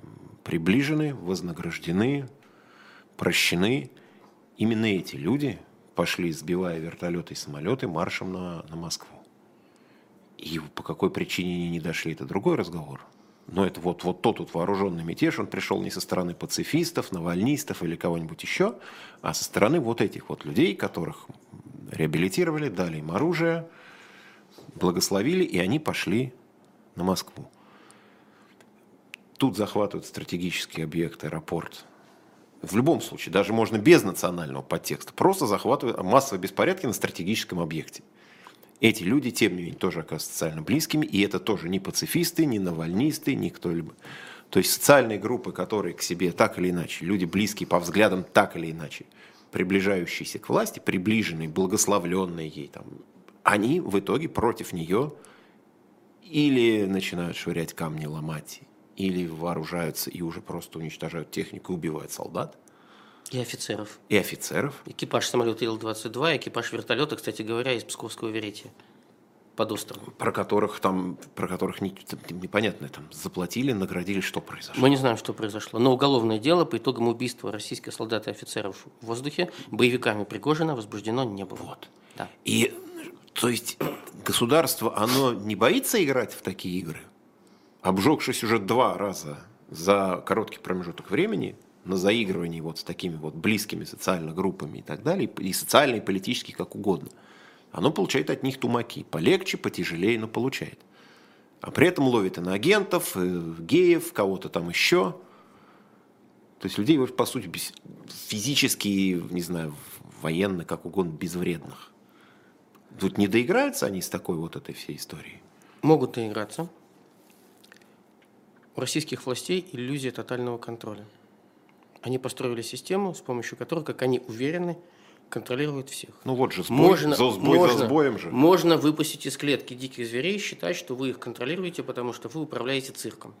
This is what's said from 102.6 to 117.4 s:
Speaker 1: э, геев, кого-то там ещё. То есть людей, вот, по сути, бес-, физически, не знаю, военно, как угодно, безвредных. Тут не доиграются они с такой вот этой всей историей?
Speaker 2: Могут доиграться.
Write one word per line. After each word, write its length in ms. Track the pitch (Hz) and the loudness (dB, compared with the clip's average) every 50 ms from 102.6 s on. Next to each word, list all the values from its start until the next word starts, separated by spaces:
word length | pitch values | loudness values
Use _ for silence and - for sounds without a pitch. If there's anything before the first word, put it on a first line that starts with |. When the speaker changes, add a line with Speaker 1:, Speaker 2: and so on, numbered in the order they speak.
| 110 165 208 214 95 92 180 85 - - - | 4 4 4 4 4 2 0 0 0 -2 -2
Speaker 1:
э, 400 | 95 90 90 90 87 82 82 82 82 | 0 0 0 0 -2 -4 -6 -8 -10
геев, 540 | 82 85 131 175 185 175 170 165 165 - - | -2 2 4 6 8 8 6 4 2 -2 -2
кого-то 360 | - 104 98 95 90 - - | 0 0 2 0 -2 -4 -4
там 200 | - 92 85 87 | -4 -4 -4 -2
ещё. 500 | 85 - - - 175 180 190 180 165 - - - - - - - - - - - - - - _ - _ _ _ _ _ _ _ _ _ _ _ _ _ | -2 0 2 4 4 4 4 2 -2 -6 -14 -20 -20 -20 -20 -20 -20 -20 -20 -20 -20 -20 -20 _ -20 _ _ _ _ _ _ _ _ _ _ _ _ _
То 80 | - 95 | -8 -4
есть 100 | - - | -2 0
людей, 200 | 104 120 165 143 | 4 4 6 6
вот, 180 | 127 127 - | 4 2 2
по 100 | - 120 | 0 0
сути, 220 | - - 131 104 87 | 0 0 -4 -6 -6
бес-, 260 | - 87 - - - - - - - - - - - - - - | -8 -8 -8 -8 -10 -14 -20 -20 -20 -20 -18 -18 -16 -16 -10 -8
физически, 960 | - 107 101 131 143 135 - - - - - 101 101 98 98 95 90 85 85 - | -6 -4 -2 0 2 2 4 2 2 0 0 0 2 4 4 2 2 0 -2 -4
не 100 | 90 90 | -4 -6
знаю, 340 | 87 90 90 82 80 76 73 73 - - - - - - - - | -4 -4 -4 -4 -4 -6 -8 -10 -16 -18 -18 -20 -20 -20 -18 -6
военно, 440 | - 78 80 87 101 104 95 87 80 | -4 -2 2 2 2 2 0 -2 -4
как 200 | - 85 80 - | -6 -6 -6 -6
угодно, 260 | 87 78 98 92 85 | -4 -2 -2 -2 -2
безвредных. 800 | 78 73 - 82 85 90 90 87 85 78 71 71 - - - - _ _ _ _ _ - - - - - _ - _ _ _ _ _ - _ _ - - | -2 -6 -6 -6 -4 -2 -2 -2 -2 -4 -6 -12 -16 -18 -20 -20 _ _ _ _ _ -20 -20 -20 -20 -20 _ -20 _ _ _ _ _ -20 _ _ -8 -4
Тут 180 | 95 95 - - | -4 -2 2 2
не 100 | 101 95 | 2 4
доиграются 600 | 95 117 123 135 190 247 285 285 - - 139 120 | 4 4 4 4 2 2 2 2 0 -2 -2 -2
они 140 | 98 92 | -2 -4
с 80 | 87 - | -6 -6
такой 260 | - 92 - - 90 | -8 -8 -6 -4 -4
вот 200 | 78 82 82 - | -4 -4 -6 -8
этой 200 | - - - 73 | -12 -12 -12 -14
всей 220 | - - - 73 73 | -12 -10 -12 -10 -10
историей? 440 | - - - 78 - - - - - - _ _ - - - - | -10 -12 -14 -14 -14 -16 -18 -20 -20 -20 _ _ -20 -20 -12 -2
Speaker 2:
Могут 320 | - 143 160 147 127 120 - | 6 6 6 6 6 0 -2
доиграться. 560 | 123 113 107 104 110 107 - - - 165 180 - - - _ _ _ _ _ _ _ _ _ _ _ | -4 -6 -4 -4 -6 -6 -6 -6 -8 -8 -10 -10 -18 -20 _ _ _ _ _ _ _ _ _ _ _